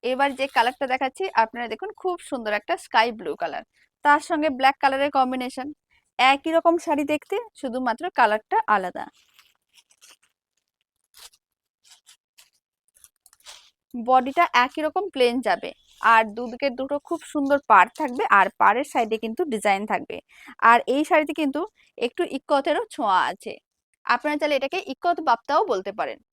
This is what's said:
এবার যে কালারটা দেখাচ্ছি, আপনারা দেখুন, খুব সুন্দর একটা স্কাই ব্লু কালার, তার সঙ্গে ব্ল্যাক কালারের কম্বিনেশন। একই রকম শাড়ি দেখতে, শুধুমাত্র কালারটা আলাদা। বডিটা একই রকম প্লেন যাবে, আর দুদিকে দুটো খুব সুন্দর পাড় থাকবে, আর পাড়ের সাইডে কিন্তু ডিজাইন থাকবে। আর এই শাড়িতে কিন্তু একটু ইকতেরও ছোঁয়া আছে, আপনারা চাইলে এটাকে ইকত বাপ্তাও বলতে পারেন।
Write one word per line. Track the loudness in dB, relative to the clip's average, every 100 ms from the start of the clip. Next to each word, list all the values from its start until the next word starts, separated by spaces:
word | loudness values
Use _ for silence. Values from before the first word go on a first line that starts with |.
এবার | -4 0 -2 -2
যে | -2
কালারটা | 2 0 0 -4
দেখাচ্ছি, | -2 -4 -4 -4 0
আপনারা | 0 -2 -8
দেখুন, | -8 -10 -8
খুব | -6 -6 -8
সুন্দর | -8 -4 -4
একটা | -4 -6
স্কাই | 0 2 2 -2
ব্লু | -10 -8
কালার, | -8 -8 -14 _ _ _
তার | 2 2 2
সঙ্গে | -2 -2 0
ব্ল্যাক | 0 2
কালারের | 0 0 -2 0
কম্বিনেশন। | 0 -2 -8 -8 -12 -14 _ _ _ _
একই | 2 2 2 2
রকম | 2 0
শাড়ি | 0 -4 -2
দেখতে, | -4 -4 -8 -8 -10
শুধুমাত্র | -8 -4 -4 -4 -6 2
কালারটা | 2 2 _ -2 2 0
আলাদা। | 0 -10 -14 _ _ _ _ _ _ _ _ _ _ _ _ _ _ _ _ _ _ _ _ _ -20 _ _ _ _ _ _ _ _ -20 _ _ _ _ _ _ _ _ _ _ _ _ -20 -20 _ _ _
বডিটা | -12 0 2 2 0 2 2
একই | 0 -2 -4
রকম | -4 -6
প্লেন | 0 2 2 -2
যাবে, | -2 -4 -14 _ _ 4
আর | 4 4 -4
দুদিকে | -8 -4 -4 -4
দুটো | -6 -6 -6
খুব | -8 -6
সুন্দর | -4 0 0 _
পাড় | 6 6 2
থাকবে, | -8 -4 2 4
আর | 4 2
পাড়ের | 2 2 -2
সাইডে | -2 -2 -2
কিন্তু | -6 -6 -4
ডিজাইন | -2 0 0 -2
থাকবে। | -4 -6 -14 _ -20 -20 0 4
আর | 4 4
এই | 0 2
শাড়িতে | 2 2 -2
কিন্তু | -2 -2 -8 _ _ -8 -8
একটু | -4 -6 -6
ইকতেরও | _ 0 2 -2 -4
ছোঁয়া | -4 0 2 0
আছে, | -4 -12 -16 _ _ _ _ -2
আপনারা | -2 0 -4
চাইলে | -2 -2
এটাকে | -2 -6 -8
ইকত | -6 -4 -2 0
বাপ্তাও | -2 _ 0 0
বলতে | -2 -4 -6
পারেন। | -8 -8 _